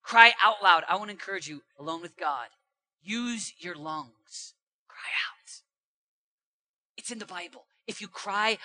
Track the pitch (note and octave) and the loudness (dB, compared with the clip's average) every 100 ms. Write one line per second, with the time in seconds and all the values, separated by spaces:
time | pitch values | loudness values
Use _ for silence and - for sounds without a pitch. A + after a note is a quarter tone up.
0 | - A#3 A#3 - G3+ G#3 G3 E3 - F#3+ | 2 10 10 10 2 4 4 4 4 -4
1 | G#3 F#3+ - G3 D3 D3 _ - D3 E3 | -4 -12 -8 -8 -8 -14 _ -14 -10 -10
2 | E3+ - D#3+ C3+ A#2 _ _ _ _ _ | -10 -8 -6 -6 -8 _ _ _ _ _
3 | E3 A3+ A#3+ A#3 - - F3 D#3 D#3 D#3 | -10 -6 -6 -6 -10 -12 -14 -12 -10 -10
4 | B2+ _ _ - - _ _ _ _ - | -10 _ _ -18 -18 _ _ _ _ -16
5 | - - - - - - _ _ _ _ | -8 -6 -6 -10 -20 -20 _ _ _ _
6 | _ _ _ _ _ _ _ _ _ - | _ _ _ _ _ _ _ _ _ -16
7 | - A#3 G3 F3+ F3 - - _ - - | -14 -12 -12 -14 -14 -18 -20 _ -14 -12
8 | G#3 - G#3 G3+ G#3+ G#3 | -12 -12 -6 -2 0 -2